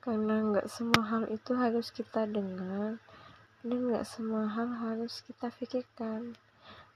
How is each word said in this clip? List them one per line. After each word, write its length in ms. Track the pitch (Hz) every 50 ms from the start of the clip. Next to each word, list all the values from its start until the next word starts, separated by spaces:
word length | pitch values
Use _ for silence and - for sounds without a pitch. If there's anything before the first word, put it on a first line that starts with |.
Karena 400 | - 247 226 214 214 214 214 220 214 214
nggak 160 | 208 196 -
semua 360 | 214 - - 240 233 233 233 220
hal 180 | 214 226 226 226 -
itu 240 | 214 220 - - 254
harus 400 | 247 247 233 226 233 233 - -
kita 320 | - 226 - - 220 220
dengar 720 | 214 214 214 202 190 185 185 185 185 190 202 208 214 226 233 - - - - - - - - - - _ _
dan 160 | - 233 240 247 247 247
nggak 140 | 226 - 214
semua 460 | - - - 226 220 220 220 214 214
hal 240 | 214 226 233 240 240
harus 480 | 233 233 226 226 220 233 240 - -
kita 320 | - - 247 _ - 240 -
pikirkan. 800 | - 247 - - 254 247 _ _ - 233 220 220 220 240 240 233 - _ _ _ - - - - - - - _